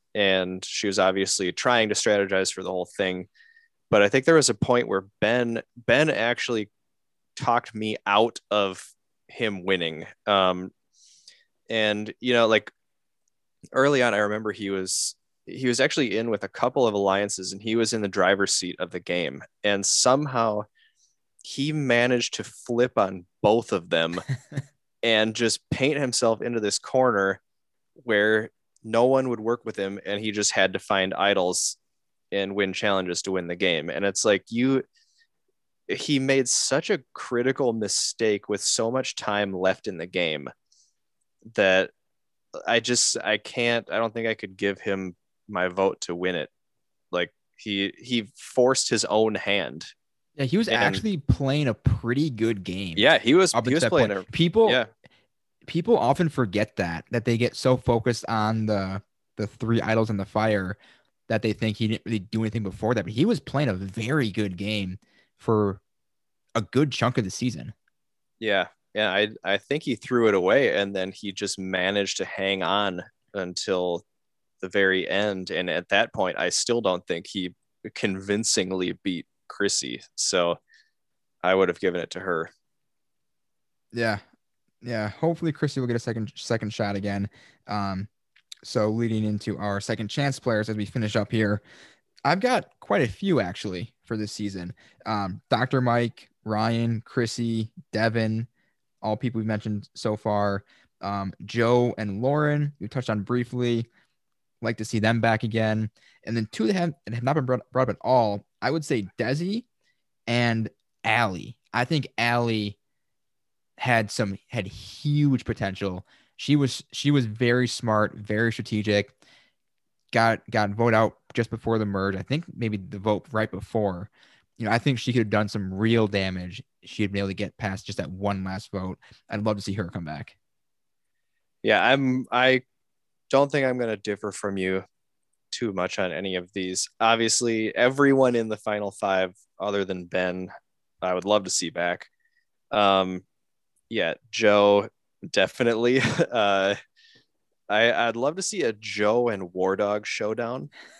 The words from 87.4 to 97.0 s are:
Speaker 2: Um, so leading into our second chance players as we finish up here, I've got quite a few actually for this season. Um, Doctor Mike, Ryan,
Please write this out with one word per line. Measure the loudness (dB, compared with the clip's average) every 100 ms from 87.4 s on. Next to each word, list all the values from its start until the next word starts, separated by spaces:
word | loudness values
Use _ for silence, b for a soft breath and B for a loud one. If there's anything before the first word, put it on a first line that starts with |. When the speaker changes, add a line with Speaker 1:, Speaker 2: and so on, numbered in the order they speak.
| b b -8
Speaker 2:
Um, | -6 -4 -6 -8 _ _ _ _ -20
so | -6 0 0
leading | 0 0 0
into | 0 -2 -4 -4
our | -4 -4
second | -4 -6 -4
chance | -2 -2 -2
players | -2 0 0
as | -4
we | -4
finish | -4 -2 0
up | 0
here, | 0 2 0 B B B B _ _
I've | 0 2
got | 2 0 -2 _
quite | -2 2
a | 2
few | 0 0 2
actually | 0 -4 -6 -6 -8 _
for | _ -6
this | -6
season. | -6 -6 -6 -10 -12 b b
Um, | -4 -4 -4 -8 -2
Doctor | 0 2 0
Mike, | 2 2 0 -4 -20 _
Ryan, | -6 -2 0 0 0 -2